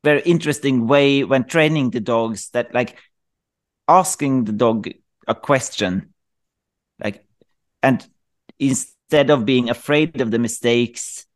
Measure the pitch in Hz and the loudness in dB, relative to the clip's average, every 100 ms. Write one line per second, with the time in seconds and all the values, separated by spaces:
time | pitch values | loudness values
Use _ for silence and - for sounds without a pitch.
0 | 147 147 170 170 147 143 143 127 113 143 | 2 0 2 0 0 -2 0 0 2 4
1 | 139 139 113 131 120 165 156 156 127 123 | 4 2 2 -2 0 2 2 2 -2 -4
2 | 107 117 113 104 - 120 117 123 120 - | -2 -2 -2 -6 -6 -6 -2 -4 -4 -8
3 | _ _ _ _ _ _ _ _ - 175 | _ _ _ _ _ _ _ _ 2 4
4 | 180 - 143 131 113 107 120 113 101 - | 2 -4 -2 0 -2 0 0 0 -6 -16
5 | _ _ - 117 - 135 - - 98 95 | _ _ -6 -6 0 -2 -2 -6 -4 -4
6 | - _ _ _ _ _ _ _ _ _ | -8 _ _ _ _ _ _ _ _ _
7 | 104 - _ _ _ _ _ _ 135 117 | -10 -10 _ _ _ _ _ _ 0 0
8 | - _ _ _ - _ 135 131 - _ | -6 _ _ _ -20 _ -2 -2 -6 _
9 | _ 151 139 143 110 127 120 120 - 147 | _ 2 4 2 2 0 0 -6 -2 0
10 | 151 - 117 117 117 - 120 120 120 - | 0 -2 -2 -2 -2 -2 0 2 0 -6
11 | - - _ | -16 -16 _